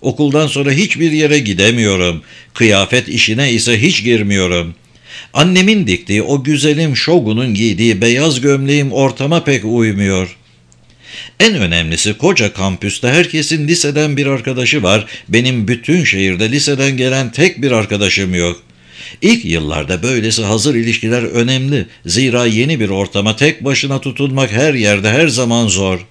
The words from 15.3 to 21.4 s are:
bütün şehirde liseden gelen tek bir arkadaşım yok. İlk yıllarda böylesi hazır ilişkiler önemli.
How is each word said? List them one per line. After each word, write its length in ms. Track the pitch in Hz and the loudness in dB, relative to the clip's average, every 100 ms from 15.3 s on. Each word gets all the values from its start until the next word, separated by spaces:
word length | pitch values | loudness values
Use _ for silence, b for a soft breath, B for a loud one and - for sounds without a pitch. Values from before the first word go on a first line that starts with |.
| 117 127 123 104 | 0 2 0 0
bütün 360 | 117 - 175 | -2 0 0
şehirde 480 | 143 98 98 90 110 | 2 0 -2 0 -2
liseden 460 | 143 139 135 135 131 | 0 0 0 0 0
gelen 340 | 127 135 120 | -2 -2 -4
tek 300 | 135 185 143 | 0 0 0
bir 100 | 135 | 0
arkadaşım 640 | 117 101 101 98 98 95 90 | 0 0 -2 0 0 -2 -2
yok. 280 | 87 87 _ B B B B B | -2 -4 _ B B B B B
İlk 240 | 202 233 92 | 2 2 0
yıllarda 580 | 82 76 80 73 90 | -4 -2 -4 -4 -4
böylesi 400 | 117 127 110 110 | -2 -2 0 -2
hazır 320 | 104 110 143 117 | 0 0 2 0
ilişkiler 480 | 117 113 110 123 | 0 -2 -2 -2
önemli. 600 | 117 117 | -2 -2